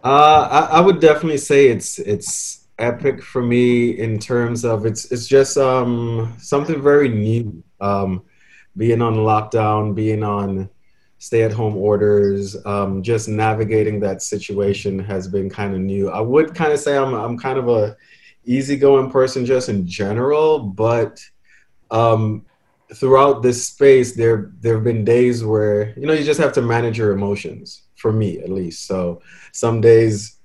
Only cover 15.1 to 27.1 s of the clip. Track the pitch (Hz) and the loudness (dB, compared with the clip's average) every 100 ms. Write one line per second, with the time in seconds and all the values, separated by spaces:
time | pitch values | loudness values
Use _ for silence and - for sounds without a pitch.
15.1 | 98 92 98 95 - 101 95 95 98 98 | -8 -6 -6 -6 -6 -6 -4 -4 -4 -4
16.1 | 92 113 139 156 - 156 147 143 139 135 | -4 0 2 2 0 -2 0 0 0 0
17.1 | 120 113 120 135 131 120 117 104 - _ | -4 -6 -6 -4 -4 0 0 0 -4 _
18.1 | _ _ _ 120 127 135 139 139 139 131 | _ _ _ -4 -2 -2 2 4 4 4
19.1 | 135 131 135 123 131 - 104 90 90 98 | 0 0 0 0 0 0 -4 -4 -6 -4
20.1 | 107 131 147 156 156 110 95 113 117 107 | -2 0 0 2 0 -4 -2 0 0 -2
21.1 | - - _ _ _ _ _ _ 113 117 | -6 -20 _ _ _ _ _ _ 2 2
22.1 | 110 110 107 - _ _ _ _ - 135 | 2 0 -4 -12 _ _ _ _ -4 4
23.1 | 135 139 123 123 117 - - 139 131 120 | 6 6 4 0 0 -6 2 6 6 4
24.1 | - 117 113 98 - 113 110 113 113 104 | 0 0 0 -4 -8 -2 0 0 -2 2
25.1 | 120 123 120 110 107 107 104 107 110 143 | 4 2 0 -2 0 0 0 -2 -6 -2
26.1 | 156 147 147 147 139 120 117 117 113 107 | -2 0 0 0 0 0 0 -2 -2 -2